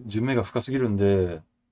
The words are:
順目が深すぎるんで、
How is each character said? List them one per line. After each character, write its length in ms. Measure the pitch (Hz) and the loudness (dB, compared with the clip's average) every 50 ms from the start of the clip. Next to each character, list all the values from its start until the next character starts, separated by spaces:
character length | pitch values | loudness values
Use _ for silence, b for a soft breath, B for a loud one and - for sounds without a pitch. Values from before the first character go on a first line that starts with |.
| 123 | -14
順 200 | 107 101 110 117 | -6 -4 -2 -2
目 100 | 131 135 | 0 0
が 80 | 120 104 | 0 -2
深 180 | - - 123 | -2 -4 -6
す 100 | - - | -4 -2
ぎ 80 | 131 135 | -2 0
る 100 | 127 117 | 0 0
ん 60 | 104 | 2
で、 480 | 98 101 98 98 95 92 87 85 78 - _ _ _ _ _ | 2 4 4 4 4 2 0 -2 -8 -12 _ _ _ _ _